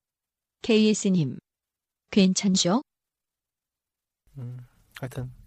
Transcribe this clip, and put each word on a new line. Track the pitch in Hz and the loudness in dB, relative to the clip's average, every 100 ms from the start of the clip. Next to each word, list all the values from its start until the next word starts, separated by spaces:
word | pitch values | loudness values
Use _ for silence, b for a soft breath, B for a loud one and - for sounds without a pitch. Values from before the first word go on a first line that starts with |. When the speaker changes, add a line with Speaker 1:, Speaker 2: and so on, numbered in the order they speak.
| _ _ _ _ _ _ | _ _ _ _ _ _
Speaker 1:
케이에스님, | - 220 214 214 202 185 139 - - _ _ _ _ _ _ | 0 2 4 2 0 0 0 -6 -16 _ _ _ _ _ _
괜찮죠? | - 185 185 202 185 175 220 - _ _ _ _ _ _ _ _ _ _ _ _ _ _ 139 | 2 2 2 0 0 0 -2 -4 _ _ _ _ _ _ _ _ _ _ _ _ _ _ -18
Speaker 2:
음, | 120 123 123 _ _ - | -16 -16 -20 _ _ -16
하여튼. | 127 131 127 123 | -12 -10 -12 -14